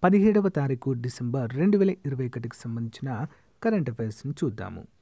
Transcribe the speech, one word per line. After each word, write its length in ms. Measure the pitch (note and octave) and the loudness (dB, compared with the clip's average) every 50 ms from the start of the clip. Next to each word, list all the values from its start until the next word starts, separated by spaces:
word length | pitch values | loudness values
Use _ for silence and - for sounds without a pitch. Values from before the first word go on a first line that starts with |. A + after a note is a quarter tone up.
| - | 6
పదిహేడవ 440 | F#3 F#3+ G#3 G3 A3 G#3 G#3 G3 G3 | 6 6 8 6 6 6 4 2 2
తారీఖు 420 | F#3 - C#3 C#3 C3+ B2 - C#3 | 0 0 -2 -2 -2 -2 -2 -4
డిసెంబర్ 600 | C3 A#2+ A#2+ B2+ B2 - B2 A#2+ A#2+ C3+ B2+ A#2 B2 | -4 -2 -4 -6 -6 -4 -6 -4 -2 -2 -4 -4 -2
రెండు 240 | C3+ D#3+ G3 G#3 G3+ | 2 2 4 6 6
వేల 120 | G3 F#3+ | 4 4
ఇరవై 360 | F#3 F#3 _ D3 C3+ B2+ C3 | 2 -2 _ -6 -4 -4 -4
ఒకటికి 300 | B2 - B2 A#2 A#2+ - | -4 -6 -6 -8 -8 -10
సంబంధించిన 720 | - - B2 A2+ A#2 A#2 A2+ - - - C3+ B2+ G#2+ C3+ D#3+ - _ _ _ _ _ - | -10 -10 -8 -6 -6 -6 -8 -8 -8 -8 -6 -6 -6 -6 -8 -10 _ _ _ _ _ -2
కరెంట్ 280 | A3+ A3 G3+ D#3 B2 | 0 0 0 0 -2
అఫైర్స్‌ని 420 | A2+ - A#2 A2 G#2+ - - C3+ C#3+ - F3 | -4 -4 -6 -6 -6 -8 -8 -10 -6 -2 -2
చూద్దాము. 420 | C#3 G#2+ G#2+ F#2 F#2+ F2+ F2+ - - _ _ | -4 -2 -4 -10 -10 -10 -12 -14 -16 _ _